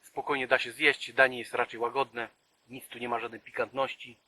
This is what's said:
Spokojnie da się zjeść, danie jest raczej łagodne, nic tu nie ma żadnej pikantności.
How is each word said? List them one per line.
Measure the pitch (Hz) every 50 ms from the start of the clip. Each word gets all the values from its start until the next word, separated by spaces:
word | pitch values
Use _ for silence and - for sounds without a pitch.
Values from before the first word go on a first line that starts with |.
Spokojnie | _ - _ - 135 - 147 135 131 123
da | 131 123
się | - 123
zjeść, | 110 131 151 147 135 - - - 117
danie | 127 131 127 127 123
jest | 113 - -
raczej | 120 120 113 - 113
łagodne, | 117 117 117 135 135 120 117 120 113 113 _ _ _ _ _ _ _ 117
nic | 120 131 - -
tu | - 120
nie | 120 120
ma | 120 113
żadnej | 113 117 113 107
pikantności. | _ - - - 120 101 117 135 135 127 - - - 123 117 _ _